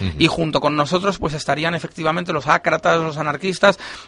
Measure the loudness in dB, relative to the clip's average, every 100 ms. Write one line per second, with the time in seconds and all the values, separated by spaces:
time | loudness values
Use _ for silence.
0 | -4 2 2 2 0 0 0 0 0 0
1 | 0 -2 -4 -4 -2 -2 0 -4 -8 -4
2 | -2 -2 -2 -4 2 2 2 2 2 2
3 | 0 -4 -4 -2 -4 4 4 4 -4 -14